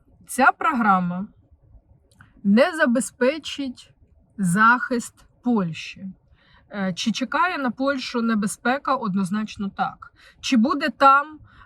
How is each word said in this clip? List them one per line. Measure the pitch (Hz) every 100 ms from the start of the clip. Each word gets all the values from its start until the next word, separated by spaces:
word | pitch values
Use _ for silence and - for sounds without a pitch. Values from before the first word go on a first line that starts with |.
| _ _ -
Ця | - 285
програма | - 339 254 214 185 175 180 214 _ _ _ _ - _ _ _ _ _ _
не | 202 214 339 320
забезпечить | 294 247 - - 254 311 - - 269 - - _ _ _ _ -
захист | 180 196 226 247 - 240 - _ _ _
Польщі. | 247 226 170 151 - - 190 - _ _ _ _ -
Е, | 202 190
чи | 175 233
чекає | - 247 294 359 320
на | 254
Польщу | - 269 254 - 240
небезпека? | 226 214 208 - 240 277 302 262
Однозначно | 214 196 175 214 214 - 196
так. | - 185 - - _ - _
Чи | - 240
буде | 262 294 302
там, | - 269 277 302 311 - _